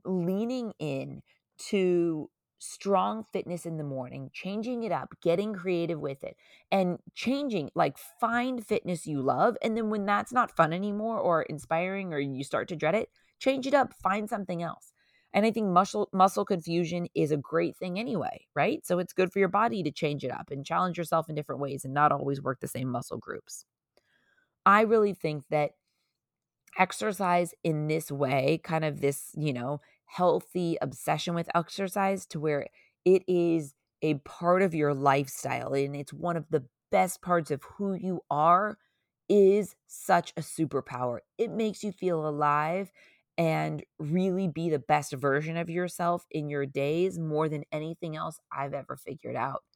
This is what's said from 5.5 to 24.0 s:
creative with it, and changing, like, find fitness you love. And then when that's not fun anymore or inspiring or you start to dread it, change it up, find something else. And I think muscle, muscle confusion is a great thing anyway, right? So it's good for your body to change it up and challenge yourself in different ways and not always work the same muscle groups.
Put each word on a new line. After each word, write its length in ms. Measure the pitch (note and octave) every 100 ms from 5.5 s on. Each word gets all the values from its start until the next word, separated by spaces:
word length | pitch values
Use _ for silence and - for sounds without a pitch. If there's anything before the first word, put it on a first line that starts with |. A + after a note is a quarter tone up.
creative 460 | G3+ F3+ F3 E3+ D#3+
with 240 | D3 C#3
it, 120 | - - _ _ -
and 300 | G3 F3+ F3+ - -
changing, 560 | - C#4 C#4+ G#3 C#3
like, 240 | - D#3 - - -
find 440 | A3+ A#3 B3+ B3+
fitness 440 | G#3+ G#3+ - F3 -
you 140 | D3
love. 360 | C3 B2+ G3+ A#3
And 120 | - A3
then 140 | A3
when 160 | G#3+ G3+
that's 260 | G3+ G#3
not 240 | B3 A#3 -
fun 160 | D#3+
anymore 460 | F3 G3+ G3+ A3 A3+
or 240 | - E3
inspiring 720 | - D3 - E3 F3+ G3 F#3+
or 60 | D3+
you 240 | C#3 C3
start 240 | C#3 - -
to 80 | D#3+
dread 200 | D#3 G3
it, 140 | - _ _ -
change 260 | - C4+ C4
it 80 |
up, 200 | C#4+ B3+ -
find 260 | F#3+ G3+ G#3
something 320 | G#3 F#3+ F3
else. 320 | E3+ - - _ _ _ _ -
And 120 | A3
I 40 |
think 180 | A3+ G#3
muscle, 400 | F3+ G3 G#3 G#3
muscle 320 | F#3+ F#3+ G3 G3+
confusion 600 | F#3 D#3+ E3+ E3 F3 F3 -
is 160 | D#3
a 60 | D3+
great 380 | - E3 E3+ -
thing 220 | F#3 F3+
anyway, 480 | B3 G#3+ - - _ -
right? 300 | E3 D4+ -
So 140 | F3
it's 140 | F3
good 200 | - F#3
for 60 | G3
your 80 | F#3+
body 340 | G3+ A#3 A3+
to 80 | D#3
change 320 | - D#3 D3
it 80 | C3
up 200 | - -
and 140 | C#3 C3+
challenge 320 | E3+ F3+ F3
yourself 300 | E3 E3 D#3+
in 60 |
different 260 | D3+ D3 C3
ways 260 | C#3 C3+ C3+
and 80 |
not 180 | C#3 D3
always 300 | C#3+ C#3 C#3
work 180 | C#3 B2+
the 80 | -
same 200 | - C3
muscle 280 | B2 A#2 -
groups. 480 | - - - - - _ _ _